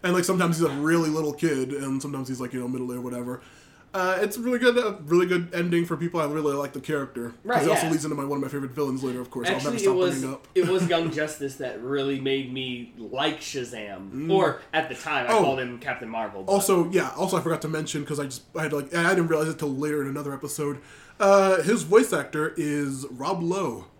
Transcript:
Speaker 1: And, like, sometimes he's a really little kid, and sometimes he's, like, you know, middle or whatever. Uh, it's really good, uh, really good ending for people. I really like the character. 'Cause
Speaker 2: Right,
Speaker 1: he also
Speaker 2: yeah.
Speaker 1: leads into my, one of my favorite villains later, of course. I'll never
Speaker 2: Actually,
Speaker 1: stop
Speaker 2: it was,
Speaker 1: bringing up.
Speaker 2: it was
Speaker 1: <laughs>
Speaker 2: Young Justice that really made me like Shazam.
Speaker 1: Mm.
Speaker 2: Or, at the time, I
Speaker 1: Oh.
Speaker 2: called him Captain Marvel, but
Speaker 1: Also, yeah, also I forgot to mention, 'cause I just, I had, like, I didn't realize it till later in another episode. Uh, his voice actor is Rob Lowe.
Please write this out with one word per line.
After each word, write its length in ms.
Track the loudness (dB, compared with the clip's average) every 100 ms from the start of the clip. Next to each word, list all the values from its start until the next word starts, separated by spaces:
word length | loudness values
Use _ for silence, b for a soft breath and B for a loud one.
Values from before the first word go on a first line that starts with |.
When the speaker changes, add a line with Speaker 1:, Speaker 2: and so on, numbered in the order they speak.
Speaker 1:
And, 120 | 2
like, 100 | 2
sometimes 340 | 2 2 2 2
he's 60 | 2
a 60 |
really 380 | 2 2 4 2
little 240 | 0 -2
kid, 400 | 0 0 0 -2
and 280 | -4 -4 -4
sometimes 280 | -4 -6 -6
he's, 100 | -6
like, 140 | -6
you 80 | -6
know, 80 | -4
middle 220 | -4 -6
or 80 | -6
whatever. 400 | -6 -6 -6 -8 B B B B -8
Uh, 260 | -2 0 2
it's 160 | 0 -2
really 220 | -2 4
good, 180 | 4 4
uh, 160 | 0 -4 2
really 200 | 2 4
good 220 | 0 -2
ending 300 | -2 0 2 0
for 100 | -2
people. 220 | -2 0
I 60 | 0
really 280 | 0 0
like 200 | 0 -4
the 80 | -8
character. 480 | -4 -4 -4 -8 -10
'Cause 60 | -10 -2
Speaker 2:
Right, 180 | 2
Speaker 1:
he 60 | 4
also 160 | 2 2
Speaker 2:
yeah. 60 |
Speaker 1:
leads 100 | 0
into 120 | 0 -4
my, 80 | -2
one 120 | -2
of 60 |
my 60 | -2
favorite 220 | -4 -6
villains 300 | -2 -2 -2
later, 200 | -4 -4
of 100 | -6
course. 160 | -4 -2
I'll 80 | 0
never 140 | -2
Speaker 2:
Actually, 100 | 2
Speaker 1:
stop 160 | 2 4
Speaker 2:
it 20 |
was, 140 | 2 0
Speaker 1:
bringing 140 | -4
up. 140 | -8 -2
Speaker 2:
it 140 | 2 4
was 200 | 2 2
Speaker 1:
<laughs> 20 |
Speaker 2:
Young 200 | 2 0
Justice 460 | -2 -4 -4 -8 -6
that 260 | -8 -8
really 380 | -4 -2 -2 -2
made 340 | 0 -2 -2
me 400 | -6 -6 -8 -10 -14
like 420 | -8 -2 -2 -2
Shazam. 720 | -8 -8 -8 -8 -10 -12 -10
Speaker 1:
Mm. 200 | -8 2
Speaker 2:
Or, 300 | 4 4 0 -2
at 180 | -2 -2
the 40 | -8
time, 300 | -4 -2 4
I 60 |
Speaker 1:
Oh. 80 | 4
Speaker 2:
called 180 | 4 2
him 200 | -4 -6
Captain 300 | -8 -6 -6
Marvel, 340 | -6 -6 -6
but 80 | 0
Speaker 1:
Also, 380 | 2 4 4 4
yeah, 200 | 0 0 -2
also 220 | 0 0
I 40 |
forgot 200 | 0 -2
to 60 | -2
mention, 360 | -4 -4 -6 -4
'cause 140 | -6
I 60 | -6
just, 180 | -8 -10 -6
I 80 |
had, 100 | -4
like, 200 | -4 -2
I 220 | 2 4 4
didn't 140 | 4
realize 180 | 2 2
it 100 | -2
till 160 | -4 -2
later 260 | -2 -2
in 60 | -2
another 240 | -4 -6
episode. 440 | -8 -8 -4 -4 -6 B B B 2
Uh, 440 | 8 8 8 4
his 180 | 4 2
voice 300 | 6 6 6
actor 400 | 0 -2 -2 -2 -2
is 500 | -2 0 -2 -4 -10
Rob 320 | -6 -4 -2
Lowe. 440 | 0 0 -2 -6 -14